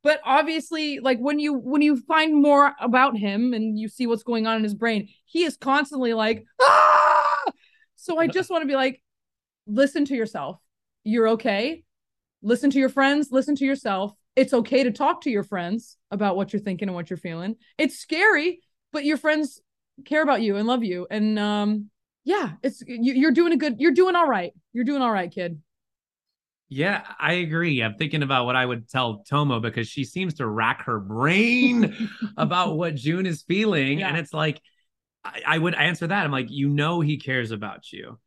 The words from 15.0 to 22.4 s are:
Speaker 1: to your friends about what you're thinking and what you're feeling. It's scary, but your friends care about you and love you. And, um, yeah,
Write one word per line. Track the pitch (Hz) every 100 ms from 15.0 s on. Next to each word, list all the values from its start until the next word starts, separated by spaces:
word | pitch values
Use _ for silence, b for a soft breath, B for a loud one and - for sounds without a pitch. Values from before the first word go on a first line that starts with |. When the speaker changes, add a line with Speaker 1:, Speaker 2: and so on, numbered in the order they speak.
| 294 339
Speaker 1:
to | 294
your | 208
friends | - 190 175 226 - _ _
about | 196 202
what | 190 202
you're | 208
thinking | 202 180 202
and |
what | 175 165
you're | 175
feeling. | 175 165 185 226 _ -
It's | 311 -
scary, | - 320 427 320 330 349 _ _ _
but | 302
your | 285 311
friends | 311 302 294 - _ _ _ -
care | - 302
about | 294 233
you | 220
and | 202 220
love | 254
you. | 220 180 175
And, | 214 214 214
um, | 208 208 208 214 208 _ _ _
yeah, | 262 392